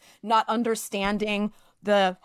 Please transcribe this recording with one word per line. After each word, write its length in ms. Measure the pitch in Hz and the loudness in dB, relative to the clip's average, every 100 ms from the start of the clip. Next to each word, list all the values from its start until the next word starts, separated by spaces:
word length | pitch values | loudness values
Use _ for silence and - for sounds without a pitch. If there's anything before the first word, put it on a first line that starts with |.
| _ _ | _ _
not 260 | 208 220 - | 0 0 2
understanding 1040 | 226 226 220 - 202 196 208 214 202 208 - _ _ | 0 0 -2 -4 -4 -2 -2 -2 -2 -4 -8 _ _
the 340 | 208 202 190 180 | 0 4 2 0